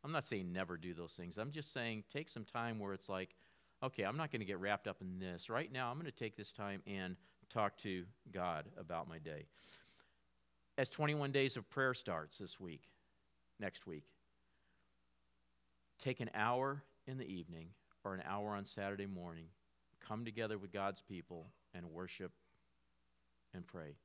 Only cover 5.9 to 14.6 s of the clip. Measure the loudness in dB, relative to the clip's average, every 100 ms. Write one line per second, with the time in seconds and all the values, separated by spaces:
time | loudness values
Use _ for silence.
5.9 | 0 -4 -2 -4 -2 -8 -2 -2 -2 -2
6.9 | -2 -2 -4 -10 _ -2 4 4 4 -2
7.9 | -2 -4 -12 -8 0 2 2 -2 -10 -2
8.9 | -2 -2 -6 -6 -6 -8 -14 -16 -16 -18
9.9 | -20 -20 _ _ _ _ _ _ 0 2
10.9 | 4 4 4 4 6 6 4 -2 4 4
11.9 | 4 2 0 0 -8 -8 -6 -6 -8 -12
12.9 | -20 _ _ _ _ _ -2 -2 -2 -6
13.9 | -8 -8 _ _ _ _ _